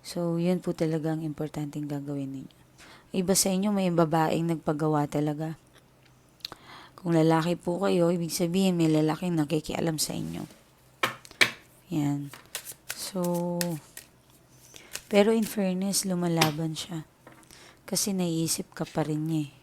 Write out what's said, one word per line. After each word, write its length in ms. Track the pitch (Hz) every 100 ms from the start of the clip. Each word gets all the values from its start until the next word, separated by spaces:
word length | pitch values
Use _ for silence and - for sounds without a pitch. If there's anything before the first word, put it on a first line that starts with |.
| -
So, 300 | 170 170 165
yun 220 | 175 180
po 160 | 175 170
talaga 400 | 165 160 156 156
ang 80 |
importanteng 640 | 160 147 151 - 147 151 147
gagawin 480 | 143 143 143 135 135
ninyo. 200 | - - - - - - _ 202
Iba 160 | 180
sa 160 | 190 196
inyo, 240 | 185 208
may 160 | 196 190
babaeng 640 | 170 160 160 156 160 165
nagpagawa 560 | 160 - 147 156 151 147
talaga. 480 | 147 151 147 160 160 _ - _ _ - _ _ _ - - - - - -
Kung 160 | 175 165
lalaki 400 | 160 160 165 170
po 240 | - 175
kayo, 320 | 196 185 170
ibig 240 | 175 170 -
sabihin, 400 | 175 185 190 175
may 160 | 160
lalaking 480 | 156 156 151 180 165
nakikialam 560 | 147 156 - - 165 156
sa 160 | -
inyo. 320 | 165 160 165 - - _ _ _ _ - - - - - - - - - 160
Yan. 320 | 143 143 143 - - - - - -
So, 640 | - - 185 175 175 175 175 175 156 - - - _ _ - _ - - - - - -
pero 240 | 202 208
in 160 | 226 208
fairness, 560 | 214 190 185 196 185
lumalaban 720 | 190 175 175 165 156 151 160 156
siya. 320 | - 165 156 _ - - - - - - -
Kasi 240 | 185 -
naiisip 640 | 190 175 165 160 - - -
ka 80 |
pa 240 | 170 - 147
rin 240 | 151 160
niya 100 | 160 143
eh. 40 | -